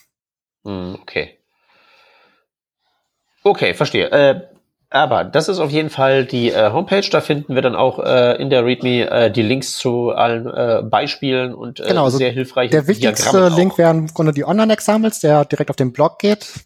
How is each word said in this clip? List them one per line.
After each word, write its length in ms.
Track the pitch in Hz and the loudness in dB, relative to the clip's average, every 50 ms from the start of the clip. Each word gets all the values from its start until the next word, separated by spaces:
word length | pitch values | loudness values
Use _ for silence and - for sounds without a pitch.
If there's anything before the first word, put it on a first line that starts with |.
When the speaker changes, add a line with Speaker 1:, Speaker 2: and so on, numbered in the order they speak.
| _ _ _ _ _ _ _ _ _ _ _ _ - | _ _ _ _ _ _ _ _ _ _ _ _ -12
Speaker 1:
Hm, 300 | 104 98 92 90 90 98 - | -10 -10 -8 -10 -10 -12 -14
okay. 380 | - - - - 73 - _ _ _ _ _ _ _ _ _ _ _ _ _ _ _ _ _ _ _ _ _ _ _ _ _ _ _ _ _ _ _ _ _ _ _ _ _ _ _ _ _ _ - | -12 -8 -6 -6 -6 -8 _ _ _ _ _ _ _ _ _ _ _ _ _ _ _ _ _ _ _ _ _ _ _ _ _ _ _ _ _ _ _ _ _ _ _ _ _ _ _ _ _ _ 0
Okay, 300 | 202 196 - 131 92 85 | 0 2 2 0 -2 0
verstehe. 340 | - 151 - - 107 90 - | -2 -2 -2 0 -2 0 2
Äh, 380 | - 147 139 139 131 - - - _ _ _ _ _ _ _ - | 4 4 4 4 2 0 -4 -18 _ _ _ _ _ _ _ -2
aber 340 | - 135 151 135 117 90 85 | 0 0 2 2 0 -2 -2
das 240 | 92 - 147 156 | -2 -2 -2 -2
ist 120 | 202 190 185 | -2 -2 -4
auf 100 | 160 143 | -2 -2
jeden 200 | 147 156 156 151 | -2 -2 -4 -4
Fall 340 | - 143 135 135 135 135 127 | -2 0 0 2 2 2 0
die, 240 | - 135 123 117 117 | 0 -2 0 0 0
äh, 220 | - 104 110 104 | 2 2 2 2
Homepage. 360 | 113 160 180 - 190 202 196 - | 2 0 -2 0 -2 -2 0 0
Da 120 | - 156 | 0 0
finden 320 | - - 151 143 147 - 131 | 0 0 -2 -4 -4 -4 -2
wir 80 | 131 | 0
dann 140 | 131 123 110 | 0 0 0
auch, 240 | 85 135 127 - - | 0 0 0 0 -2
äh, 420 | - - 131 123 123 123 120 - | -2 2 2 4 4 2 2 0
in 80 | 139 135 | 0 0
der 160 | 135 123 117 | 0 2 2
readme, 440 | 123 127 - 127 127 123 120 110 - | 0 0 -2 -2 -2 0 0 0 0
äh, 220 | - 120 117 110 | 0 2 2 2
die 120 | 104 120 110 | 2 0 0
Links 340 | 107 131 135 131 - - | 0 0 -2 -4 -8 -8
zu 320 | - - 127 120 120 120 117 | -4 -4 -2 -2 -2 -2 -2
allen, 360 | - - 117 117 117 117 117 | 0 0 0 0 0 -4 -6
äh, 340 | 123 - - 123 117 113 - - | -8 -4 -4 -2 0 0 -2 -2
Beispielen 680 | 107 - 104 - 139 - - 143 135 127 127 127 127 - | 0 -2 -2 -2 -2 -6 -6 -4 -2 -2 -2 -2 -4 -8
und, 260 | - 120 120 - - | -10 -14 -14 -12 -8
äh, 80 | - | -4
Speaker 2:
Genau, 180 | - - 160 143 | -2 0 2 2
also 120 | 131 120 | 2 2
Speaker 1:
sehr 140 | 135 131 123 | 0 0 -2
hilfreichen 400 | 117 131 127 - - 131 123 110 | -2 -4 -6 -4 -2 -2 0 2
Speaker 2:
der 160 | 160 156 139 | 2 0 2
wichtigste 360 | 165 214 113 127 113 107 - - | 0 -2 0 0 0 0 0 0
Speaker 1:
Diagrammen 300 | 117 139 190 185 180 165 | 2 4 4 4 4 4
auch. 40 | |
Speaker 2:
Link 200 | 170 180 190 - | 2 2 2 2
wären 200 | - 170 165 160 160 | 2 4 4 4 2
im 80 | 156 | -2
Grunde 240 | 156 - - 160 156 | -4 -4 -2 0 0
die 140 | 147 143 143 | 0 -2 -2
Online-Examples, 760 | - 185 214 220 220 214 - - - 208 220 220 214 - - | 0 0 2 2 2 0 0 0 0 0 2 2 0 -2 0
der 260 | - 147 151 147 143 | 2 4 4 4 2
direkt 240 | - 151 - 143 - | 0 -2 -4 -4 -4
auf 60 | 135 | -2
den 160 | - 131 123 120 | -2 -2 -2 0
Blog 240 | - 147 170 - | 0 0 0 0
geht. 300 | - - 202 208 208 - - - - - | 0 0 0 0 -2 -6 -16 -18 -20 -20